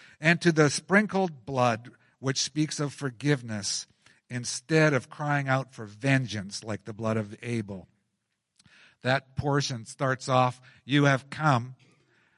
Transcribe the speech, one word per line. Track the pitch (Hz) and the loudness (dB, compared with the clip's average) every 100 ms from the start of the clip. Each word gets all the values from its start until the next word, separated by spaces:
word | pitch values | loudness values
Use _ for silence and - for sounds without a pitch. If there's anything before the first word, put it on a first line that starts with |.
| - _ | -20 _
and | 156 170 | 0 2
to | 175 | 4
the | 156 147 | 6 4
sprinkled | - - 196 214 190 185 143 | 4 2 4 4 0 -2 -4
blood | 123 135 123 113 120 - _ _ | -6 2 2 2 -4 -20 _ _
which | 131 139 | -4 -2
speaks | - 151 156 - | -4 -2 -4 -2
of | 147 | -6
forgiveness | - 139 110 143 143 117 107 92 - - _ _ _ _ | -6 -8 -4 0 0 -2 -8 -6 -8 -10 _ _ _ _
instead | 123 117 - - 160 156 | -10 -8 -10 0 4 4
of | 135 - | 2 -2
crying | - 147 143 135 | -8 -2 -2 0
out | 135 131 | -2 -2
for | - 107 | -12 -16
vengeance | 107 135 135 117 107 95 - | -6 2 2 0 -6 -8 -12
like | 113 104 | -8 -8
the | - | -8
blood | 107 110 110 | -6 -2 -2
of | 104 107 | -4 -10
Abel." | 120 117 104 98 85 _ _ _ _ _ _ _ _ _ _ _ | -6 -6 -6 -10 -16 _ _ _ _ _ _ _ _ _ _ _
That | 123 135 - - | -2 -2 -2 -6
portion | 147 143 139 120 110 | 0 0 0 -6 -12
starts | - 135 131 - | -4 -2 -2 0
off, | 127 127 - - _ | 2 2 -2 -14 _
"You | - 143 | -2 4
have | 143 135 - | 4 4 -2
come | 120 156 123 127 131 _ _ _ _ _ | -2 2 2 0 -12 _ _ _ _ _